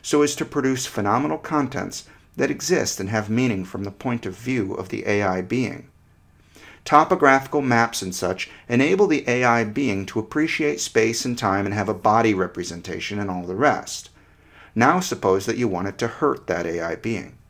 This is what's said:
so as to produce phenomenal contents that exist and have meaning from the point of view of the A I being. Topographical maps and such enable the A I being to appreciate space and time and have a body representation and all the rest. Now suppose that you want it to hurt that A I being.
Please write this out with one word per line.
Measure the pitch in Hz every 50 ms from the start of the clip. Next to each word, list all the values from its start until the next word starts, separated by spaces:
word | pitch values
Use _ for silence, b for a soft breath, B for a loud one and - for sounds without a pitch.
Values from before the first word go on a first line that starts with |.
so | B - - 147 147
as | 143 143
to | - 156
produce | - - 147 131 131 131 127 127
phenomenal | - - 113 104 101 104 123 143 151 156 151
contents | - - 160 151 139 123 - - 95 92 - - - b b b b b b
that | - 135 139
exist | 143 - - - 180 160 110 98 - -
and | - 98
have | 113 110 104 101
meaning | 110 120 131 127 110 95 92
from | 92 - 92 101
the | 101
point | 95 - - 131 120 120 -
of | 98 92
view | 95 117 123 131 123 101 95 -
of | - 92 92
the | - 107 101
A | 101 104 104 104
I | 95 92 92 92
being. | 92 120 127 127 104 - - - - _ _ _ _ _ _ _ _ B B B B B B B B B B B
Topographical | - - 147 160 156 185 180 151 139 135 135 131 - - 151
maps | 139 127 120 117 117 110 - -
and | 98 95 90
such | - - 87 95 - - B B B B B
enable | 120 120 135 156 185 190 208
the | 180 156 135 - -
A | 120 123 127
I | 123 117 117 113
being | 107 104 135 143 123 101 98 95
to | 95 - 117
appreciate | 110 - - 151 156 160 - - 156 147 147 -
space | - - - 117 110 113 117 117 -
and | 127 120
time | 117 123 101 95 98 98
and | 98 101
have | 104 101 98
a | 107
body | 92 - 110 107 113 117 113 104
representation | 92 92 90 - - 87 90 87 87 82 - 82 - - - 104 104
and | 101 98
all | 90 90 87
the | 87 92
rest. | 98 139 147 113 82 - - - - - - b b b b b b b b b b b b b
Now | 110 120 139 165 180
suppose | 180 - - 95 - 101 95 98 98
that | 117 113 -
you | 123 110
want | 92 87 92 98
it | 90 -
to | 123 117
hurt | - - 160 143 131 - -
that | - 87 87 87
A | 85 85 85
I | 82 82 -
being. | - - 110 117 80 - - - - - -